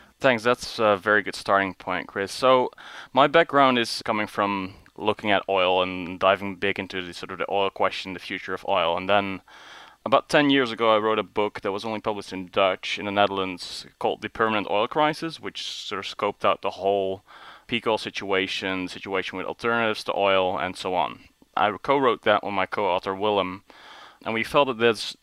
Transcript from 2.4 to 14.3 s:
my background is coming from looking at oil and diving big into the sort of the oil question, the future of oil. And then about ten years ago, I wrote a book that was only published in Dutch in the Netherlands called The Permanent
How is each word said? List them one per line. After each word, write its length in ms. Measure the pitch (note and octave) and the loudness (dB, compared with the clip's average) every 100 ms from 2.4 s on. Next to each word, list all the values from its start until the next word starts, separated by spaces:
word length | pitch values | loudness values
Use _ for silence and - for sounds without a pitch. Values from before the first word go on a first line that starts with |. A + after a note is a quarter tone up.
| C3 B2+ - - - - - | 4 4 2 -6 -20 -18 -2
my 160 | B2+ D3 | 4 6
background 500 | E3 E3+ C#3 C3 B2 | 6 4 6 6 4
is 240 | A2+ - - | 0 -4 -2
coming 220 | G#2+ G#2+ | -2 -2
from 480 | - G2+ G2 F#2+ - - - | -2 -2 -2 -6 -12 -20 -4
looking 360 | G#2+ G#2 G#2+ | -2 0 2
at 120 | G2 - | 0 2
oil 320 | G2 F2+ F#2 | 2 4 2
and 360 | F#2 F#2 E2+ F2+ | 0 -4 -8 0
diving 380 | F#2+ G2 G2 F2 | 2 2 -2 -4
big 240 | G2 G2 | -4 -4
into 220 | F#2 F#2+ F2 | -6 -8 -8
the 80 | |
sort 180 | - F2 | -10 -10
of 80 | F2 | -6
the 120 | - | -2
oil 180 | G2 F#2+ | 0 -2
question, 440 | - F#2+ - F#2+ | 0 -2 -2 -10
the 60 | F2+ | -10
future 340 | - F#2+ - | -10 -10 -8
of 120 | F#2 - | -8 -2
oil. 260 | F#2+ E2 F2 | 0 2 0
And 140 | F#2 | 2
then 320 | G2+ G2 F#2 _ - - - - _ A2+ | 2 0 -6 _ -20 -20 -20 -20 _ 0
about 240 | G#2 - | 0 2
ten 200 | D#3 C#3+ | 2 4
years 220 | C#3 A#2+ | 4 2
ago, 240 | A2 A2+ G#2+ | 0 4 4
I 40 | |
wrote 200 | A2 G#2+ | 2 0
a 40 | |
book 380 | F#2 G#2+ G#2 - | -2 -2 -2 -2
that 120 | G2+ | -6
was 100 | G2 | -4
only 160 | A2+ G#2+ | -4 -6
published 320 | A2+ G2+ - | -4 -6 -8
in 160 | F#2+ F2+ | -10 -4
Dutch 520 | G#2 F#2+ G2 - G2+ | 2 2 0 -4 -6
in 60 | G2+ | -2
the 60 | |
Netherlands 760 | G2+ G2+ G2 F#2 F2+ - - - - | 2 2 2 -4 -6 -12 -14 -16 -6
called 220 | A2 - | -4 -4
The 80 | |
Permanent 380 | G#2 | -6